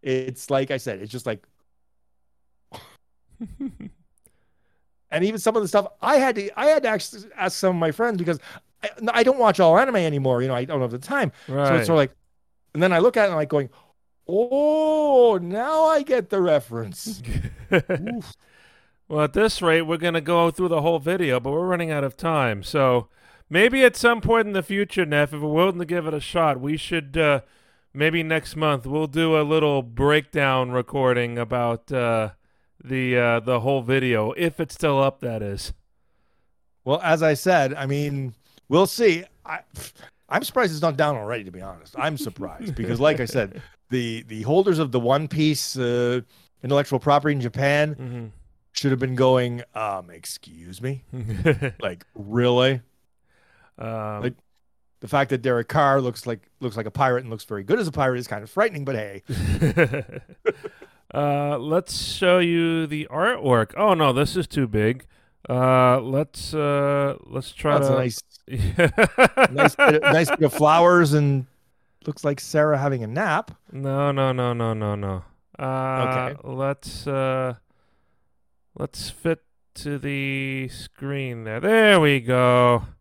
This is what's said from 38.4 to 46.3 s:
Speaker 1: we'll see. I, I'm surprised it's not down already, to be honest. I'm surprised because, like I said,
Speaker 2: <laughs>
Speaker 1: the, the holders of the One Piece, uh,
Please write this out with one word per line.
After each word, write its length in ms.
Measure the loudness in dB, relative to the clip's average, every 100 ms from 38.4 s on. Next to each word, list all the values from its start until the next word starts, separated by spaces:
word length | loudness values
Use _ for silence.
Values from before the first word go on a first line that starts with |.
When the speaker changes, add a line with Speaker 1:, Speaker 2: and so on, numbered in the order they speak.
| _ _ _
Speaker 1:
we'll 160 | 2 2
see. 380 | 2 2 2 -6 _ -14
I, 140 | -14 _ -18 -18 _ -20 _ _
I'm 140 | -4
surprised 280 | -2 -2 -2
it's 100 | 0
not 120 | -4 0
down 180 | -2 -2
already, 280 | -6 -8 -10
to 60 |
be 100 | -16
honest. 340 | -16 -18 -18 -6
I'm 180 | -6 -4
surprised 580 | -10 -10 -14 -12 -12 -8
because, 240 | -6 0
like 200 | 0 0
I 60 | -2
said, 360 | -2 -4 -8 -20 _
Speaker 2:
<laughs> 140 | _
Speaker 1:
the, 340 | -6 -4 -8 -12
the 140 | -10
holders 340 | 0 2 2 0
of 140 | 0
the 80 | 0
One 280 | 2 0 0
Piece, 480 | 0 0 0 -6 -4
uh, 440 | -2 0 0 -2 -6